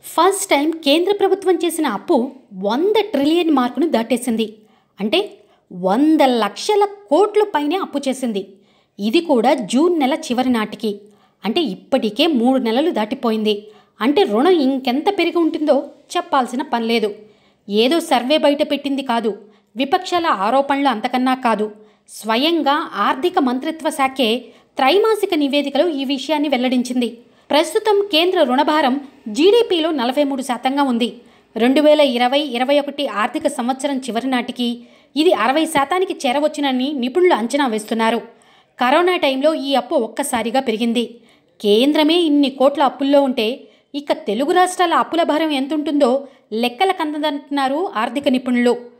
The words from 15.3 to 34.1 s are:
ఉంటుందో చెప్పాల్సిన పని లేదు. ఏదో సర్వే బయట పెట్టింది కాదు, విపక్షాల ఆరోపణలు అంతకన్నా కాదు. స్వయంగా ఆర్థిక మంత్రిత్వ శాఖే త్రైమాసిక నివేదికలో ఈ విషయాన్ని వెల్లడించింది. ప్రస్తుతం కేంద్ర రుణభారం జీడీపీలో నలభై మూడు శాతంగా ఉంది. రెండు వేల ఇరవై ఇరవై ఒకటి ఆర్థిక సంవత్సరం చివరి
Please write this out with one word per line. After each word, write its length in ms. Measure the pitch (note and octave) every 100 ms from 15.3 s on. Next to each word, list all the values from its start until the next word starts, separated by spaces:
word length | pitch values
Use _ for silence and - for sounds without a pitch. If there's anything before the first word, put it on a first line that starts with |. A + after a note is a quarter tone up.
| F4
ఉంటుందో 520 | D#4+ E4 D#4 C4+ D4 - _ F4
చెప్పాల్సిన 440 | F4 C#4+ B3 A#3+
పని 240 | D4+ A#3 A3+
లేదు. 280 | A#3 G#3 G3+ - _ _ _ -
ఏదో 300 | G3+ A#3+ E4
సర్వే 380 | E4 C4 A#3+ D#4
బయట 340 | D4+ C#4+ D4
పెట్టింది 300 | C#4+ C#4 C#4
కాదు, 360 | C4+ A#3 G#3+ G3 - _ _ G#3+
విపక్షాల 480 | C4+ F#4 F#4 F4 E4
ఆరోపణలు 600 | A3+ G3+ B3+ C#4 C#4 C#4
అంతకన్నా 460 | A3+ - B3+ B3+
కాదు. 380 | C4 A#3+ G#3+ G#3+ - - _ _
స్వయంగా 840 | - G#3+ A3+ D4+ E4+ C#4 D4 E4 -
ఆర్థిక 440 | G#3+ C#4 F4 F4+
మంత్రిత్వ 500 | C4 B3+ D#4 D#4+ D#4
శాఖే 560 | D4 C4+ C4 A3+ A#3 - - _ -
త్రైమాసిక 580 | C4 F4+ A4 G#4 G4
నివేదికలో 540 | E4 C#4+ C#4+ C#4 C#4 E4+
ఈ 180 | C#4 C4
విషయాన్ని 440 | C#4 - D4+ D4
వెల్లడించింది. 680 | C4 B3+ B3+ A#3+ B3+ A#3 - - _ _
ప్రస్తుతం 560 | C4+ E4 A4 G#4+ G4+ G4+
కేంద్ర 320 | D4+ F4 F#4
రుణభారం 580 | C#4 B3+ D4+ D4+ C#4 C4+ - - -
జీడీపీలో 640 | G#3 E4+ A#4 A#4 F4+ D#4+
నలభై 320 | D#4 A#3 C4
మూడు 180 | C#4+ C4+
శాతంగా 420 | B3+ A#3+ C4 C#4
ఉంది. 340 | C#4+ A#3 A#3 - - _ _ -
రెండు 260 | A#3 C4+
వేల 180 | D4+ D4+
ఇరవై 400 | C#4+ A#3+ B3 C#4
ఇరవై 400 | D4+ A#3 B3+ C#4+
ఒకటి 280 | C#4 C#4+ C#4
ఆర్థిక 400 | G3+ A3 D#4 D4+
సంవత్సరం 500 | D4 A#3 C4 C#4+ C#4
చివరి 300 | B3